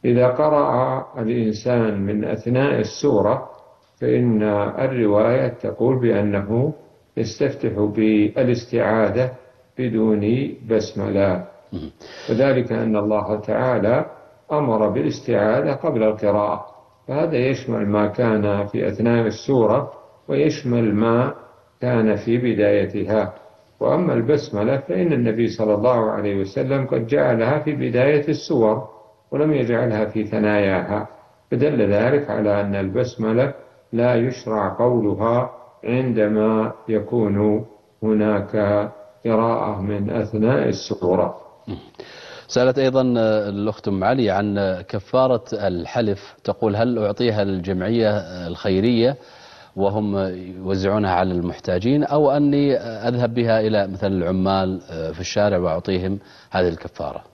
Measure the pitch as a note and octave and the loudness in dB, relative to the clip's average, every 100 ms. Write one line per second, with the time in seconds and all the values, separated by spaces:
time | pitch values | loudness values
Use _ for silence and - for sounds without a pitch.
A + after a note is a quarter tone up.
0 | C3 A#2+ B2+ B2+ D3+ D3 C#3 A#2+ C3 C3 | 2 4 4 4 2 2 2 0 0 -2
1 | - C3 A2 A#2+ A2 G#2+ B2 A#2+ A2+ G2+ | -6 -6 -2 0 -2 -2 0 2 2 0
2 | G2 G#2+ G#2 A2+ - B2+ C#3+ B2 A2 - | -2 -2 -2 -4 -2 0 2 0 -2 -2
3 | C#3+ A2 G2 C3+ - - - _ _ _ | 0 2 2 0 -4 -18 -20 _ _ _
4 | B2 B2 B2 A2 G#2+ G#2 G2+ - C3 B2+ | 0 2 2 2 2 0 -2 -2 -2 0
5 | A2 G#2 A2+ C3 B2+ A#2 G#2+ - A#2 B2+ | 2 4 4 2 0 -4 -8 0 0 2
6 | A#2+ G2+ G#2 G2+ G2+ A#2 C#3+ D3+ - _ | 2 2 2 0 0 0 0 -4 -16 _
7 | _ - A2 - C#3 - - G2 G#2 G#2 | _ -6 -6 -2 -2 -2 -4 0 0 2
8 | A2 G#2+ G#2+ - B2 A#2+ - A#2 G2+ A2 | 2 4 2 2 0 0 -2 0 2 2
9 | G#2 G#2 B2+ - - _ _ - B2+ A2 | 2 0 -2 -4 -20 _ _ -6 -2 0
10 | A2 G#2+ G#2 B2 C#3+ - - A2 - - | 2 2 2 0 -2 -8 -2 0 0 -6
11 | G2+ G2 G2 F2+ F2+ - - F2+ D2 - | -2 2 2 0 -6 -18 -14 -12 -12 -16
12 | - - - A2+ C3+ B2+ A#2+ A#2 A2+ G#2 | -20 -18 -4 0 2 2 0 -2 0 0
13 | G#2 G#2+ - G#2+ G#2+ A2 B2+ A#2 G#2 B2+ | 0 -2 -2 -4 -2 -2 0 2 2 0
14 | - - - _ _ D3+ C#3+ A2 G#2+ G#2 | -2 -10 -20 _ _ -2 0 2 2 0
15 | D3+ D3 - A2 G#2 B2 D3+ C3+ E3+ B2+ | -2 -4 -2 0 2 2 0 -2 -2 0
16 | G#2+ G#2+ G#2 G2+ G#2 E2 - - - _ | 0 2 0 2 0 -4 -8 -20 -20 _
17 | - C3+ E3 D3 B2+ B2+ - A2+ G#2 G#2 | -8 -2 0 0 0 -2 -4 -4 0 0
18 | G#2 - A#2 G#2+ G#2 G2+ G#2 A2+ F#2+ G#2 | 0 0 0 2 0 0 -2 -2 -4 0
19 | A#2 A#2 A2+ F#2+ - C3+ G#2+ B2 - - | 2 2 0 -4 0 2 4 2 -2 -12
20 | - _ - C#3 D3+ - B2+ A#2+ A2+ G2+ | -20 _ -4 0 0 0 -2 0 2 2
21 | A2+ A#2 C3+ - - - _ _ B2 A#2+ | 2 2 0 -4 -18 -20 _ _ -2 2
22 | A2 G2+ A#2 A#2 B2 G#2 G#2 G#2 G2 G#2 | 2 0 0 0 0 2 4 2 0 -4
23 | F#2+ G#2+ F#2+ - - - _ _ A2+ C#3+ | 0 0 0 -6 -20 -20 _ _ 0 2
24 | F3 B2 A#2 D3 - G#2 A2 C3+ - F3+ | 2 0 2 0 0 -2 0 -2 -2 -2
25 | E3+ C#3 A#2 A2 A#2 - A2 G#2 A#2+ A#2+ | 0 2 0 0 -2 0 0 2 2 2
26 | A2 G#2+ G2+ G2 F#2+ C3+ C3+ C#3 C3 C3+ | 0 -2 -2 -2 -4 -4 -2 -2 -2 -4
27 | A#2 C#3+ C#3 A2+ A2+ D3+ D3+ C3 B2+ A#2+ | 0 0 2 2 0 0 -2 -4 -2 2
28 | C#3 D3+ D3 D3+ - D3+ A2 G#2+ - - | 4 2 0 -4 -2 2 2 2 -4 -18
29 | - _ _ C#3 D#3 D3 A#2 A#2 A#2+ G#2+ | -20 _ _ -2 0 2 0 0 0 0
30 | G#2+ A2+ G#2+ A2 G#2+ G#2 G2 F#2 F2+ G#2 | -2 -2 -4 0 2 2 2 0 -2 -4
31 | - - _ _ _ B2 D3 C3+ G2+ G2+ | -6 -14 _ _ _ 0 2 2 2 4
32 | A#2+ C#3+ C#3+ G#2+ G#2+ G2+ G2+ G2 F#2+ G#2+ | 4 2 0 -2 0 0 0 -2 -2 -2
33 | B2 - A2 A2+ C3+ - - _ _ A#2 | -2 -2 0 2 0 -2 -18 _ _ 0
34 | A#2+ A#2+ B2 B2 - A2 G2 F2+ A#2+ B2 | 2 2 0 -4 -4 -2 -2 0 2 2
35 | G#2 G2 A2+ A#2+ B2+ - - - G#2+ B2+ | 0 0 0 0 -2 -8 -20 -12 -4 -2
36 | C3 A2+ G#2+ G#2+ G#2+ A2 A2+ - - G#2+ | 0 0 2 2 2 2 -2 -6 -4 -4
37 | G#2 A#2+ G#2 G2+ G#2+ G#2+ A#2+ - _ _ | -2 0 0 2 2 0 -4 -16 _ _
38 | A2 G#2+ G#2+ G#2 F#2 G#2+ G2+ G#2 G#2 - | 0 2 2 0 -2 0 2 2 0 -8
39 | - _ A#2 A2 A2+ A2+ G#2 G2+ G2 G#2 | -20 _ 0 2 2 0 -2 -4 -4 -2
40 | G2+ - - A2 G#2+ C#3+ C3 - - G#2+ | -2 -2 -2 0 2 2 0 -2 -6 -4
41 | F2 F#2+ - - - - - F2 - _ | 0 2 0 -4 -18 -20 -14 -12 -14 _
42 | - - - - - B2 B2+ B2+ C3 C3 | -20 -18 -20 -20 -4 2 2 4 2 2
43 | B2+ A#2+ A2 A2 G#2 G2+ G#2 G#2 - G2 | 2 2 2 2 0 -4 -4 -4 -4 0
44 | F#2+ C3 A2 F#2+ G#2 G2+ G2 F#2 F2+ G#2+ | 0 2 2 0 0 0 -2 -2 -6 -10
45 | - B2+ C3 A#2+ - A2 G2 F2+ E2+ A#2+ | -2 2 2 0 -2 -4 -2 -4 -4 -2
46 | A2 G2 - - - - A2 G#2 A#2 A#2 | -2 -4 -8 -10 -8 -2 -2 0 0 0
47 | G#2 G#2 A#2+ G#2+ G2 F#2+ F2 F#2 F#2 A#2 | -2 0 0 0 -2 -2 -4 -4 0 2
48 | G#2+ G#2 F2+ F2+ F2 F2 G#2+ F#2+ A2 A#2+ | 2 0 -4 -10 -10 -6 0 2 2 4
49 | A#2 C#3+ - - - - - - G2 G#2 | 2 0 -12 -20 -20 -20 -16 -2 -2 0
50 | G#2+ G2+ F#2+ F#2 F#2 F#2 F#2 F#2+ F#2+ G#2 | -2 -2 -4 -6 -12 -10 -4 -2 0 0
51 | G2+ F2+ F#2+ F2 F2 E2+ - F2+ G#2+ C#3+ | 0 2 0 0 -4 -6 -4 -2 0 0
52 | D3 D3 D3 C#3+ D3 C#3+ C#3+ B2 A#2 G#2+ | 0 2 2 4 2 2 2 0 -4 -6
53 | A#2 B2 A#2+ A#2 A#2 A2 A2 G#2+ G2 F#2 | -4 0 0 0 2 2 2 0 0 -2
54 | G2+ G2 E2+ F#2 F#2+ F#2+ F#2+ F2+ - E2 | -2 0 0 0 2 2 0 -4 -8 -10
55 | D#2+ D#2 F2 - G#2 F#2+ F2+ D#2+ F#2 F#2+ | -8 -8 -6 0 2 2 0 -2 -2 -2
56 | F#2 G2 - - - F#2+ F2+ D#2+ - - | -2 -6 -10 -20 -6 0 0 -2 -12 -10
57 | D2 - - | -10 -10 -16